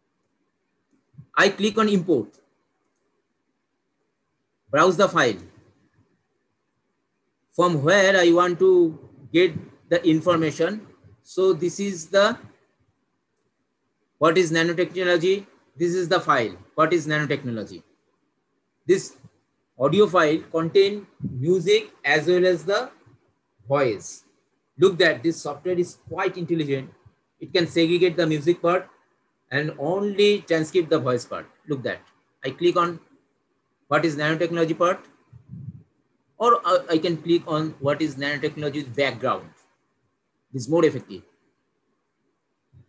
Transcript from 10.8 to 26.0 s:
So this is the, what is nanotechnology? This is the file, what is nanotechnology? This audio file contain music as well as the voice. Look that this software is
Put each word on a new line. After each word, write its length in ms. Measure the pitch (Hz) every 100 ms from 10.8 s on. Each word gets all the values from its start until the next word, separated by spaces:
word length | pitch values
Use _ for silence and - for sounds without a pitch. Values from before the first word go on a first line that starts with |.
| - _ _ _
So 300 | - 180 190
this 260 | 165 175 180
is 300 | 202 175 160
the, 280 | 196 214 247 - _ _ _ _ _ _ _ _ _ _ _ _ _ _ _ _ -
what 180 | 160 170
is 140 | 165
nanotechnology? 960 | 165 170 170 165 175 180 175 180 202 196 _ _ -
This 180 | 170
is 140 | 185 165
the 100 | 180
file, 380 | 165 139 107 90 -
what 180 | - 156
is 140 | 175 151
nanotechnology? 800 | 151 147 143 127 113 98 87 - _ _ _ _ _ _ _ _ _
This 320 | - 185 - - - _ _ _ _ -
audio 300 | 143 190 202
file 300 | 175 151 160 -
contain 560 | 160 160 196 196 208 190 -
music 720 | - 131 151 185 165 220 - -
as 220 | 143 151 151
well 180 | 180
as 200 | 185 170
the 260 | 160 214 262 - _ _ _ _ _ _ 120
voice. 560 | 143 131 95 - - _ _ _ _ _ -
Look 220 | 190 175
that 240 | 165 127
this 180 | 160 160
software 380 | 147 143 185 180
is 200 | 175 -